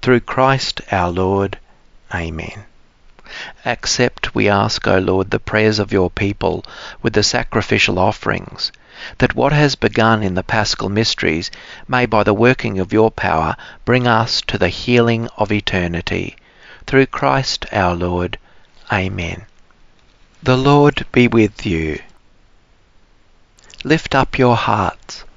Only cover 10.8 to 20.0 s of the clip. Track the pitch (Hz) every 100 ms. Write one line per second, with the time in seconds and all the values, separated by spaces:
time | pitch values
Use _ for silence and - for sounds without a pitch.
10.8 | 101 101 113 - 90 80 - - - -
11.8 | - 123 123 113 104 104 117 131 113 98
12.8 | 92 107 110 - 95 80 80 - - -
13.8 | - 123 123 113 117 - - 98 90 -
14.8 | - 120 117 117 113 - 104 104 - 95
15.8 | 87 85 - 90 92 - _ _ - -
16.8 | - 135 131 - 139 135 135 - - 104
17.8 | 92 87 90 90 90 - _ - _ -
18.8 | - 104 95 98 85 87 - _ _ _
19.8 | - _